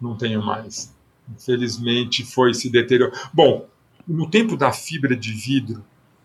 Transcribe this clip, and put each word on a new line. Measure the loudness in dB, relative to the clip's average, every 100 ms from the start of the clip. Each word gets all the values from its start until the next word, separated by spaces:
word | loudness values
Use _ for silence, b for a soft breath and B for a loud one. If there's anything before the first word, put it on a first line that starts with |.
Não | -10 -6
tenho | -4 -2
mais. | -4 -6 -8 -14 -14 _ _ _ -20 -10
Infelizmente, | -2 -2 -2 -4 -2 -2 -2 -4 -4
foi | 2 2
se | 2 0
deteriorando. | 2 4 4 2 B B
Bom, | 6 6 6 -4 _ _ _ -6
no | -4 2
tempo | 2 2 2
da | 0
fibra | 0 -6 -4 -2 -2
de | -4
vidro, | -8 -2 -2 -2 -8 -14 _ _ _